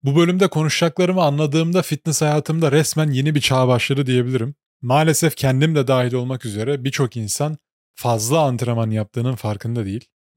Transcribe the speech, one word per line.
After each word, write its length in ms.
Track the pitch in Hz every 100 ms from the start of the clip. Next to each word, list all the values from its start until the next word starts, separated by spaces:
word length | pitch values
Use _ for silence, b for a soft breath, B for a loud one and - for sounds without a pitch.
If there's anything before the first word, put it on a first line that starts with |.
Bu 140 | 139 147
bölümde 320 | 170 185 190
konuşacaklarımı 720 | 156 156 - 170 - 180 185
anladığımda 600 | 156 143 156 156 165 180
fitness 400 | 165 151 165 147
hayatımda 500 | 151 151 147 160 160
resmen 380 | 143 151 156 156
yeni 240 | 131 143
bir 60 | 147
çağ 280 | - 131 127
başladı 380 | 123 - 139 131
diyebilirim. 480 | 123 123 131 117 143 _ _
Maalesef 540 | 123 143 160 151 165 -
kendim 380 | 135 131 156
de 120 | 151 131
dahil 280 | 131 127
olmak 300 | 127 123 131
üzere 400 | 113 104 113 143
birçok 320 | 127 - 131 120
insan 420 | 107 - 147 151 _ _ _
fazla 460 | - - 113 113 160
antrenman 500 | 147 120 120 117 110
yaptığının 440 | 107 107 - 120
farkında 500 | 127 107 104 113 120
değil. 200 | 98 107 - _ _